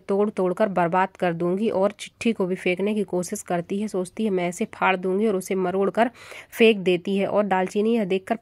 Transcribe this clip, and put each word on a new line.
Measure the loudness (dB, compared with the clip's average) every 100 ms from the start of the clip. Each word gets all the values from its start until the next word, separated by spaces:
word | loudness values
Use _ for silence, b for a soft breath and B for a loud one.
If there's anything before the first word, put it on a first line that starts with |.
| -2
तोड़ | 0 0
तोड़ | 0 -2
कर | 0 0
बर्बाद | 2 2 2 0 0
कर | -2 0
दूंगी | -2 0 0
और | 2 0 -2
चिट्ठी | -14 -4 -2
को | 0 -2
भी | -2
फेंकने | -2 0 0 -2
की | -2
कोशिश | -2 -4 -8
करती | -4 -4 -2 -4
है।" | -4
सोचती | -4 -6 -4 -2
है, |
"मैं | 0 -2
इसे | -4 -8 0
फाड़ | 2 2
दूंगी", | 0 0 0
और | 0
उसे | -2 -2
मरोड़ | 0 0 0
कर | 2 0 B B B B
फेंक | 4 4 4
देती | 2 0 0 -2
है। | 0
और | 0 2
दालचीनी | 0 0 0 0 0
यह | 0
देखकर | -2 -2 -4